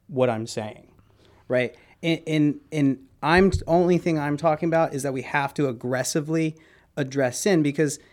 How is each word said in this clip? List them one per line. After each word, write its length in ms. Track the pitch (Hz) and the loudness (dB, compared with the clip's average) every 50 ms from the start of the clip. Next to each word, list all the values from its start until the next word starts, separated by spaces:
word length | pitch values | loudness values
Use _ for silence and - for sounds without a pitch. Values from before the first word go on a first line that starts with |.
| _ - | _ -8
what 200 | 143 127 127 123 | -2 0 0 0
I'm 160 | 113 110 113 | 0 -2 -6
saying, 420 | 113 - 120 107 107 101 - - _ _ _ _ _ _ _ _ _ _ _ _ - | -8 -8 -8 -10 -10 -12 -18 -20 _ _ _ _ _ _ _ _ _ _ _ _ -2
right? 260 | 127 127 123 113 - - _ _ _ _ | 0 0 0 -2 -6 -12 _ _ _ _
And, 180 | - 165 160 160 - | -4 -2 -2 -2 -2
and, 340 | 160 156 156 147 147 143 - - _ | -2 0 2 2 2 0 -2 -8 _
and 340 | 156 151 143 135 131 - - _ _ _ | -2 0 0 0 0 -2 -8 _ _ _
I'm, 280 | - 147 165 185 196 190 | 0 2 4 4 4 4
the 120 | - - - - | 2 0 0 2
only 300 | 165 175 175 175 180 170 | 2 4 4 4 2 2
thing 200 | - 170 160 151 | 2 0 -2 0
I'm 180 | 143 147 147 | -2 -2 -4
talking 320 | 143 156 165 151 - 175 170 | 0 0 0 0 0 0 0
about 240 | 160 165 165 - - | 2 2 0 0 -2
is 100 | 135 123 | -4 -6
that 80 | 143 | -4
we 100 | 131 135 | -6 -6
have 320 | 120 - - 147 139 135 - | -6 -4 -2 -2 -2 -2 -2
to 140 | - 143 131 | -2 -2 -2
aggressively 880 | 120 120 - 123 131 127 127 - - 165 143 151 160 165 160 156 156 - - _ _ _ _ _ _ | -2 -4 -6 -4 -4 -4 -4 -2 -4 -4 -2 -2 -2 -2 -2 -2 -4 -8 -16 _ _ _ _ _ _
address 420 | 151 139 131 135 139 131 123 123 - | -6 -4 -2 0 0 0 0 -2 -2
sin 220 | - 208 190 160 | 0 2 2 4
because 380 | 147 143 139 160 156 143 135 - - _ | 2 2 2 0 0 0 -2 -6 -12 _